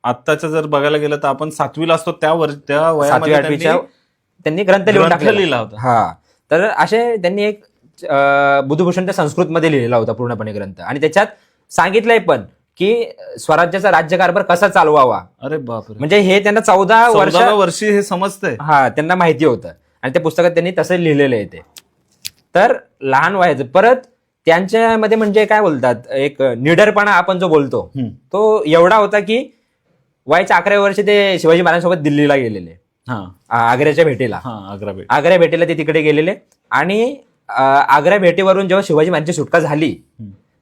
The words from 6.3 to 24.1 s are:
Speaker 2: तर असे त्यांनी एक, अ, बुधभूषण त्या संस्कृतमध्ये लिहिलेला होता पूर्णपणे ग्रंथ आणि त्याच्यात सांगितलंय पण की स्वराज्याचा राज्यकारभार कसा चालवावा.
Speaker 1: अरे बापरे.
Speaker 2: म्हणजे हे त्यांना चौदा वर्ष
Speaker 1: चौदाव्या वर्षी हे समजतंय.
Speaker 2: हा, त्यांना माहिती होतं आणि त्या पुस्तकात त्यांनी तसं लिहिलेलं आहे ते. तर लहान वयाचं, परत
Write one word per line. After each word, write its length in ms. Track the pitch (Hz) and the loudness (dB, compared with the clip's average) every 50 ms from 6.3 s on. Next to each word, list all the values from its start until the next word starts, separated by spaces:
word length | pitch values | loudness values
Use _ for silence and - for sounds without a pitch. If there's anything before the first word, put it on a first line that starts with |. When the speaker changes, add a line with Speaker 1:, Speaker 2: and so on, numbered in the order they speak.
| _ _ _ _ | _ _ _ _
Speaker 2:
तर 120 | 147 165 190 | 0 0 0
असे 520 | 214 - - 156 175 214 226 233 240 233 | 0 0 -2 0 0 0 0 0 -2 -2
त्यांनी 280 | 214 175 175 190 208 208 | -2 -2 -4 -2 -2 -4
एक, 200 | 214 208 208 _ _ _ _ _ _ _ _ - - | -4 -4 -8 _ _ _ _ _ _ _ _ -6 -2
अ, 520 | 143 139 139 139 139 139 139 139 139 139 | 0 2 2 2 2 2 2 2 2 0
बुधभूषण 440 | 135 135 151 156 185 175 175 185 185 | 0 -2 -2 0 0 -2 -2 -2 -4
त्या 80 | 190 190 | -4 -4
संस्कृतमध्ये 580 | - 160 147 151 175 170 151 160 165 160 160 | -2 -4 -4 -2 -4 -4 -2 -2 -2 0 0
लिहिलेला 260 | 151 135 120 117 123 | 0 0 -2 0 0
होता 160 | 117 110 110 110 | 0 0 -2 -4
पूर्णपणे 400 | 107 123 120 120 104 107 107 101 | -6 -6 -8 -6 -8 -10 -10 -10
ग्रंथ 280 | 104 101 98 - - | -10 -12 -12 -14 -14
आणि 180 | 85 92 127 - | -12 -10 -6 -4
त्याच्यात 280 | 147 156 156 196 214 208 - _ _ _ _ _ _ _ | -4 0 0 0 0 0 -6 _ _ _ _ _ _ _
सांगितलंय 500 | - 175 165 190 190 226 208 233 233 220 | -2 -2 -2 0 0 0 2 2 2 2
पण 220 | - 175 147 117 95 - _ _ _ _ _ | 2 0 -2 -2 -4 -14 _ _ _ _ _
की 280 | _ 175 202 233 240 226 - - - - - - 117 | _ -2 -2 0 -2 -4 -8 -10 -20 -20 -18 -18 -10
स्वराज्याचा 520 | - - 156 156 175 165 170 190 185 202 | -2 0 2 2 2 0 -2 -2 0 2
राज्यकारभार 520 | 175 160 170 151 185 175 185 175 175 202 190 | 2 2 2 0 0 0 0 0 0 -2 0
कसा 240 | - 180 175 202 | 0 0 2 2
चालवावा. 560 | 196 - 190 165 156 151 147 131 123 107 95 90 _ _ _ | 2 2 2 2 4 4 4 4 4 2 -4 -8 _ _ _
Speaker 1:
अरे 160 | 123 139 156 | -10 -10 -8
बापरे. 420 | 151 131 117 117 110 104 - 107 104 | -8 -8 -10 -10 -10 -12 -14 -10 -8
Speaker 2:
म्हणजे 180 | 139 156 190 | -2 0 2
हे 260 | 208 196 185 190 202 202 | 2 4 4 2 2 2
त्यांना 160 | 208 208 220 | 2 0 0
चौदा 500 | - 220 185 190 196 180 220 226 233 240 | 2 2 2 2 4 4 4 4 4 4
वर्ष 240 | 220 202 190 190 - | 4 4 2 4 4
Speaker 1:
चौदाव्या 220 | - 233 208 214 | 2 4 4 4
वर्षी 300 | 208 190 175 170 - 214 | 2 0 0 -2 -4 -2
हे 180 | 214 208 202 202 | 0 0 0 -2
समजतंय. 520 | 202 190 175 190 196 190 - - 170 123 - | -2 -4 -4 -4 -6 -6 -6 -8 -8 -8 -6
Speaker 2:
हा, 280 | 151 151 151 139 131 120 | -2 2 2 2 2 2
त्यांना 260 | - - 156 165 180 | -2 -4 -2 -2 0
माहिती 300 | 185 175 165 151 127 160 | 2 2 0 2 2 0
होतं 240 | 143 117 90 80 85 - _ _ _ _ _ | 0 0 -2 -6 -16 -20 _ _ _ _ _
आणि 120 | - 131 131 | -10 -4 -4
त्या 80 | 175 | -2
पुस्तकात 300 | 156 160 160 185 170 175 | -2 -2 -2 0 0 0
त्यांनी 200 | 170 170 170 180 185 | 0 0 -4 -2 -4
तसं 180 | 170 151 165 180 | -4 -2 -2 -2
लिहिलेलं 400 | 180 170 160 147 143 143 135 123 | 0 0 0 2 2 2 0 0
आहे 100 | 107 101 | -4 -4
ते. 140 | 92 - 82 - _ _ - _ _ _ _ _ _ _ _ _ - _ _ _ _ _ | -8 -14 -20 -20 _ _ -20 _ _ _ _ _ _ _ _ _ -20 _ _ _ _ _
तर 180 | 175 202 247 247 - _ _ _ _ | 2 2 2 0 -2 _ _ _ _
लहान 340 | 131 135 131 135 151 175 196 | -4 0 0 2 2 0 0
वयाचं, 300 | 190 175 175 143 127 135 | 2 0 0 0 -2 -6
परत 300 | 120 135 185 202 233 254 254 - _ | 0 2 2 4 4 2 0 -2 _